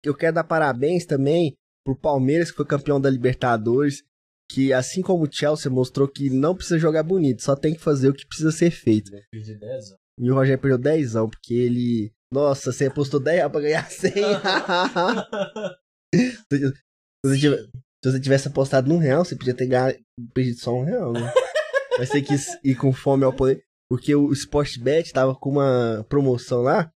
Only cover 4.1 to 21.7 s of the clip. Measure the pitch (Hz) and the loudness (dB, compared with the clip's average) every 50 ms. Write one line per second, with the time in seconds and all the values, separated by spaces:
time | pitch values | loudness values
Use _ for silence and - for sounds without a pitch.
4.1 | _ _ _ _ _ _ _ _ - 135 135 135 131 127 131 - - 185 185 - | _ _ _ _ _ _ _ _ -2 0 2 2 2 2 0 -2 -4 -4 0 0
5.1 | 190 175 156 143 - - 151 147 151 147 - 143 127 127 127 127 - 135 139 139 | 0 0 0 -2 -2 -2 0 0 0 0 -2 -2 0 0 0 0 2 0 0 0
6.1 | - - 139 139 127 131 139 160 190 185 - - 175 160 165 160 151 160 156 160 | 0 -4 -2 0 0 2 2 0 0 -2 -4 -2 0 2 2 2 2 0 0 0
7.1 | 190 190 160 135 123 107 - - 135 135 - 156 165 160 - 165 147 135 127 135 | 0 2 2 2 0 0 0 -2 -2 0 0 -2 -2 -2 0 0 0 4 2 2
8.1 | 139 - - _ - - 156 156 156 - 170 170 160 - - 117 107 107 107 98 | 2 0 -8 _ -8 -2 -2 -2 0 2 0 0 0 0 0 2 2 2 0 -6
9.1 | 98 101 _ _ - 110 107 110 107 101 104 107 107 107 107 - - _ _ _ | -20 -20 _ _ -16 -14 -14 -14 -16 -16 -12 -12 -12 -12 -12 -14 -20 _ _ _
10.1 | _ - 120 123 131 135 135 131 135 127 - 139 135 127 123 147 156 160 147 120 | _ -4 0 2 2 4 4 4 2 2 2 2 2 2 4 2 2 2 0 0
11.1 | 110 113 113 110 - - - - 117 120 123 123 123 123 123 120 120 113 104 107 | 0 0 0 -2 -4 -12 -8 -4 0 0 2 2 0 0 0 0 0 0 -2 -4
12.1 | _ _ _ _ 127 135 147 147 135 139 - 139 120 - 151 139 - 147 143 139 | _ _ _ _ -2 0 2 2 0 0 -4 -6 -2 0 -2 -2 0 -2 -2 0
13.1 | - 143 127 151 165 185 151 147 147 156 143 147 156 160 160 - - - - 185 | 0 -2 0 2 0 2 0 0 -2 -2 0 0 -2 -2 -4 -8 -12 -4 -4 -2
14.1 | - 202 202 208 202 190 196 196 190 190 190 - 180 175 185 185 - 180 175 190 | 0 0 0 0 0 0 0 -2 -2 -2 -2 -2 0 0 0 0 0 0 0 0
15.1 | 240 220 - - - 208 196 - - 214 214 185 180 _ _ _ _ _ _ _ | -2 -4 -6 -8 -6 -6 -6 -6 -8 -8 -10 -10 -10 _ _ _ _ _ _ _
16.1 | - 180 247 254 240 - - _ 143 143 139 135 135 _ _ _ _ _ _ _ | 2 2 2 0 -4 -12 -8 _ -4 -2 0 -2 -4 _ _ _ _ _ _ _
17.1 | _ _ - 135 139 135 147 147 135 - 85 - - 127 _ _ _ _ - 131 | _ _ 0 0 2 4 4 2 2 2 -4 -12 -20 -20 _ _ _ _ -2 -2
18.1 | 131 131 131 131 135 135 - 139 - - 139 135 - 135 127 135 165 175 160 135 | 0 0 2 2 2 2 2 -2 -2 0 0 2 2 0 2 2 2 2 4 2
19.1 | 131 160 180 180 143 - - 127 127 - 131 127 123 123 127 135 - - _ _ | 2 2 0 -2 -4 -4 -4 -4 -2 -2 0 0 2 2 2 2 0 -2 _ _
20.1 | _ - 120 113 _ 131 131 123 120 - - 127 120 123 131 160 226 247 185 127 | _ -16 -16 -6 _ -2 -2 -2 -2 -4 -4 -4 -2 -2 -2 -2 -2 -2 -2 -2
21.1 | 117 120 117 123 622 508 508 - - 605 622 - | -4 -4 -4 0 0 0 0 0 -4 -6 -6 -2